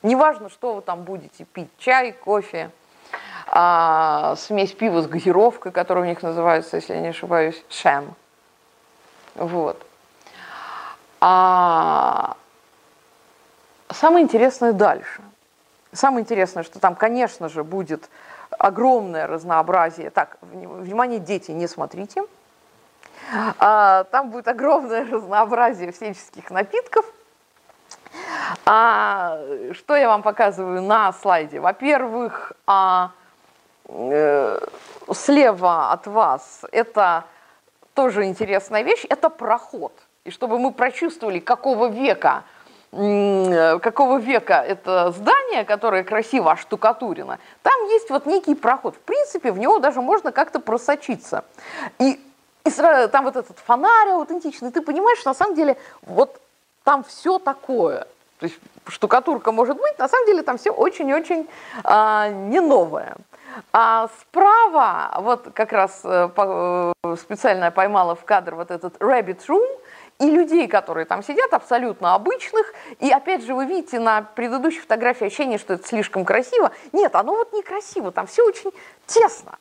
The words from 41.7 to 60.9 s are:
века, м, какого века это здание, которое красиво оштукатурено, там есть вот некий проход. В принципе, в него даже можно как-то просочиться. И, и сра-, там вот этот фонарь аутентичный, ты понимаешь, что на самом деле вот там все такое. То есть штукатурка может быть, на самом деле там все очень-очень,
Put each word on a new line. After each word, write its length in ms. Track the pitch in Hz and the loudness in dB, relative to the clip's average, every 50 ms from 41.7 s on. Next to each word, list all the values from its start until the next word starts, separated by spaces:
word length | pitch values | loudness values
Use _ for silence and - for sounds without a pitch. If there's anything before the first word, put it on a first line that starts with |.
| 254 214 240 240 | 0 0 0 -2
века, 540 | 208 226 269 277 190 - - 147 135 139 - - - _ - _ - _ _ _ - | 0 -2 0 0 0 2 2 0 0 0 -6 -14 -20 _ -20 _ -20 _ _ _ -6
м, 840 | - 202 202 202 202 202 202 196 190 190 185 175 165 160 165 160 170 | -2 0 2 2 2 2 2 2 2 2 2 4 4 4 4 2 2
какого 380 | - 233 220 - 277 254 262 | 0 -2 2 2 2 4 2
века 440 | 277 214 240 269 220 226 - 185 156 | 0 0 0 -2 -2 2 2 0 2
это 500 | 123 151 196 185 - - 185 185 175 180 | 2 -2 -6 -6 -4 -2 0 2 2 0
здание, 520 | 175 185 208 - 508 554 539 494 427 262 208 | -2 -2 2 2 4 4 2 0 -4 -4 -2
которое 400 | 202 208 208 - 226 196 190 185 | -2 -2 -2 0 0 0 0 -2
красиво 480 | 185 214 214 220 - - 262 185 160 | -2 -4 -4 -4 -2 -2 0 2 2
оштукатурено, 880 | 156 - - - 214 208 - 220 233 226 254 220 165 143 143 131 123 - - - - _ _ | 2 0 -2 -10 -8 0 2 0 0 0 -6 -8 -8 -8 -8 -12 -12 -14 -14 -20 -20 _ _
там 240 | - 539 523 440 | 2 2 2 2
есть 220 | 392 440 440 453 - | 0 0 0 0 0
вот 160 | 269 277 - | -4 -4 -2
некий 280 | 285 359 381 359 302 285 | 0 -2 -2 0 0 -2
проход. 420 | - - 233 254 262 - - - | 0 2 0 0 0 -2 -10 -10
В 40 | - | -10
принципе, 540 | _ - 415 571 587 - - 381 - 240 190 | _ -4 -2 -2 -2 -2 -6 -4 -4 -4 -4
в 40 | |
него 220 | 190 220 294 440 403 | -2 2 2 2 4
даже 220 | 254 285 254 254 | 2 0 0 0
можно 320 | 247 269 403 415 - 302 - | -2 0 0 0 -2 -2 -2
как-то 260 | - 320 320 - 294 | 0 -2 0 -2 -6
просочиться. 840 | - - 220 240 - - 285 285 - - 240 - - - - - - _ _ - - - - - - - - _ | -4 -4 -4 -2 0 -2 -2 -2 -2 -8 -8 -8 -8 -8 -8 -8 -8 _ _ -20 -20 -16 -14 -14 -14 -14 -2 _
И, 200 | 254 269 269 - - - _ _ _ _ _ _ _ | 0 0 0 -2 -10 -20 _ _ _ _ _ _ _
и 40 | 320 | -4
сра-, 380 | - - 269 330 311 262 240 | 0 4 4 4 6 6 4
там 160 | 214 - 247 - | 2 2 0 0
вот 140 | 247 - | 0 -4
этот 200 | 254 226 - - - | -6 -10 -10 -18 -20
фонарь 500 | - - 240 254 302 415 466 453 427 403 | 0 0 0 2 4 4 6 6 6 4
аутентичный, 600 | 370 349 294 - 330 359 - 302 277 - 240 247 | 2 0 -2 -4 -8 -8 -8 -8 -10 -8 -12 -6
ты 100 | 240 339 | -6 -4
понимаешь, 380 | 302 302 277 330 392 466 480 453 | -4 -2 -4 2 2 2 2 2
что 100 | - 269 | 0 -4
на 40 | 269 | 0
самом 220 | - 370 415 370 | 0 -2 0 0
деле 220 | 302 320 285 269 - - - - - | 0 2 0 0 -2 -6 -20 -20 -20
вот 400 | - - 180 - 554 554 - - _ _ _ _ _ _ _ _ _ | -18 -4 2 2 2 2 0 -20 _ _ _ _ _ _ _ _ _
там 220 | 277 294 277 247 | 2 2 2 0
все 340 | - - - - 320 370 370 | -8 -18 -6 -2 -2 -2 0
такое. 680 | 370 285 269 - - - 262 233 175 151 139 110 - - _ _ _ _ _ _ | -2 -4 -6 -6 -6 -4 0 0 0 0 -2 -4 -10 -12 _ _ _ _ _ _
То 80 | - | -10
есть 120 | 170 - - _ - _ - _ - | -10 -10 -12 _ -20 _ -20 _ -18
штукатурка 640 | - - - 208 233 254 247 349 294 233 - 220 220 | -6 -4 0 2 2 2 2 2 -4 -2 -2 -2 2
может 240 | 220 247 240 285 | 2 0 0 0
быть, 200 | 381 494 605 587 | -2 -2 -2 -2
на 120 | - 262 269 | -2 -2 0
самом 160 | - 523 494 | 2 2 4
деле 160 | 427 415 320 | 4 2 2
там 160 | 311 - 247 | 0 -4 -6
все 160 | 240 - 403 - | -2 -4 -4 0
очень-очень, 760 | - 247 359 | 2 0 0